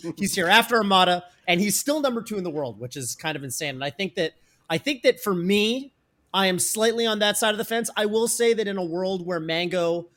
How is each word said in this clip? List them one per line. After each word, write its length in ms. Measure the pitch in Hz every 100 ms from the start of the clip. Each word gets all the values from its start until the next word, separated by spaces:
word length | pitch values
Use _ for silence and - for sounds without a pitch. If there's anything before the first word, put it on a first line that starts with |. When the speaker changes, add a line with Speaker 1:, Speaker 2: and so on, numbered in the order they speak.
Speaker 1:
<laughs> 140 | 165 -
Speaker 2:
he's 180 | 196 -
here 120 | 170
after 280 | 214 226 233
Armada, 480 | 202 190 180 180 - _ -
and 140 | 175
he's 180 | 208 -
still 220 | - 302
number 200 | 277 233
two 160 | 226 214
in 60 |
the 60 | 175
world, 300 | 151 135 101
which 180 | 123 143
is 180 | 123 -
kind 220 | 160 151
of 60 |
insane. 320 | 135 - 151 131
And 80 |
I 80 | 139
think 240 | - 190 -
that, 180 | 160 - _ _ -
I 80 | 165
think 260 | 277 285
that 180 | 262 247
for 120 | -
me, 600 | 185 175 208 214 254 269 _ _ _ _
I 140 | 185 190
am 120 | 180
slightly 460 | - 220 220 233 226
on 140 | 214
that 180 | 208 202
side 140 | 220
of 60 | 214
the 80 | 220
fence. 240 | 226 226 -
I 120 | 214
will 200 | 214 233
say 260 | - 233
that 140 | 226 202
in 100 | 196
a 60 |
world 420 | 175 170 185 190 175
where 140 | 175
Mango, 680 | 160 165 175 180 170 170 170